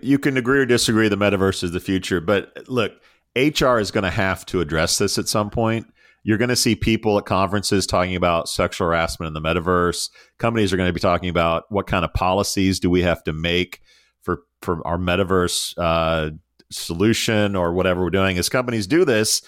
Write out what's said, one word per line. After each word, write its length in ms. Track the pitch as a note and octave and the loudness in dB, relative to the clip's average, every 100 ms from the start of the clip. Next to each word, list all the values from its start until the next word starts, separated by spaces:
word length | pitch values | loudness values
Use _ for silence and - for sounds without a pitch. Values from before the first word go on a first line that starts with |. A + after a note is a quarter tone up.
you 160 | B2 C#3 | 0 2
can 180 | D3 C3 | 2 0
agree 220 | A#2+ C#3 | 2 2
or 60 | B2 | 4
disagree 420 | A#2+ - A2 A2 | 2 2 2 2
the 80 | G2+ | 2
metaverse 460 | G2+ G2 F#2+ - | 2 2 0 0
is 80 | F2+ | -4
the 80 | E2+ | -4
future, 420 | - F#2+ - F2+ | -2 -2 0 -2
but 480 | E2 G2 - - - | 0 -2 -2 -14 -6
look, 240 | B2+ G2 - _ _ _ B2 | -4 -4 -6 _ _ _ 0
H 280 | D3 D3+ | 0 2
R 160 | C#3 A#2+ | 2 2
is 100 | G2+ | 0
gonna 220 | A2 F#2+ | -2 -2
have 340 | F#2 F#2+ F2+ - | 0 -2 -2 -4
to 160 | F#2 | -4
address 380 | D#2+ D#2+ E2 - | -2 -2 0 0
this 180 | G2+ - | -2 -2
at 100 | F#2 | -2
some 220 | A2 G#2 | -2 -2
point. 380 | A#2+ A2+ A2+ - _ _ _ | -2 0 -2 -6 _ _ _
You're 140 | - G#2+ | 0 2
gonna 180 | A#2+ A#2+ | 2 2
see 200 | A#2+ G#2+ | 2 2
people 420 | - A2 A2 G2+ | 0 0 2 0
at 80 | - | 2
conferences 640 | F#2+ F#2+ G2+ - G2 - | 0 0 0 0 0 0
talking 280 | F#2 F2+ F2+ | 0 0 0
about 320 | F2 E2 D#2 | 2 0 -2
sexual 400 | - F2 - F2+ | -2 -2 0 0
harassment 480 | E2+ E2 - E2 D#2 | 0 -2 -4 -8 -4
in 60 | |
the 0 | |
metaverse. 680 | D#2 F2 E2+ F2+ F2 - - - _ - | -2 -2 0 2 0 -2 -8 -12 _ -6
Companies 340 | A#2 A#2 G2 | -2 0 0
are 60 | F#2 | 0
gonna 160 | F2+ | 0
be 60 | E2+ | 0
talking 300 | F#2+ F2 F2+ | 0 0 0
about 340 | E2+ E2+ E2 - | 0 0 0 -2
what 180 | G2+ F#2 | -6 -2
kind 180 | G2 D#2+ | -2 -2
of 80 | |
policies 640 | - F#2 F#2+ G2 - F#2+ F#2 | -2 0 0 0 0 0 2
do 120 | F#2 | 2
we 100 | F2+ | 2
have 220 | F2 E2 | 2 0
to 100 | - | -4
make 480 | D#2 E2+ F2 F2+ - _ _ _ _ | -4 -2 0 -2 -8 _ _ _ _
for, 220 | - G#2+ _ _ | -8 -8 _ _
for 240 | - E2+ - | -6 -4 -4
our 140 | F2 | -4
metaverse, 720 | F2+ F2+ F2+ F#2 F2 - - - | 0 0 2 2 0 -2 -6 -4
uh, 500 | E2+ E2 D#2+ E2 D#2 D#2 _ _ - | 0 0 0 0 -2 -8 _ _ -18
solution 840 | - - E2+ G#2+ A2 - G#2+ G#2 F#2+ | -12 -6 0 2 2 0 0 0 0
or 180 | E2+ | 0
whatever 300 | F2 F#2 F2+ | 0 0 0
we're 60 | F2 | 0
doing. 280 | F#2+ F#2+ F2+ | 0 0 0
As 120 | - | -2
companies 380 | C3 B2 A2+ F#2 | -2 -2 -4 0
do 180 | D#3+ F3 | 2 4
this, 360 | A2 A2 - | 2 2 -2